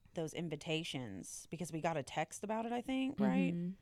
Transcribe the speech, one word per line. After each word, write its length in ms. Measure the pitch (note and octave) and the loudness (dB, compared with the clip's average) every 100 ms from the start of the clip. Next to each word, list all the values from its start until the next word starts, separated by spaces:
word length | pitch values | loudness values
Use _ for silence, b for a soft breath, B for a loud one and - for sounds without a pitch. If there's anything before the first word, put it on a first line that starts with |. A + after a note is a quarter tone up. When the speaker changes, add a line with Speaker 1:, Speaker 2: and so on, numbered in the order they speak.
| - | -8
Speaker 1:
those 180 | - D#3 | -4 -2
invitations 1120 | - E3+ D3 - D#3+ E3 C#3 A#2+ F#2+ - - - | -2 -2 -2 0 0 0 -4 -4 -6 -8 -10 -8
because 200 | E3 E3+ | -6 -4
we 80 | D#3+ | 0
got 160 | E3 D#3+ | 2 2
a 60 | |
text 400 | C3 - D#3+ - | 0 -2 -2 -2
about 220 | G3 A3 A3+ | -2 0 0
it, 60 | |
I 80 | A#3+ | -2
think, 400 | A3+ C4 C4 - | 0 0 2 4
right? 320 | G#3 F#3 F3+ | 4 6 4
Speaker 2:
Mm-hmm. 180 | E3+ F3 F#3+ | 2 -2 -4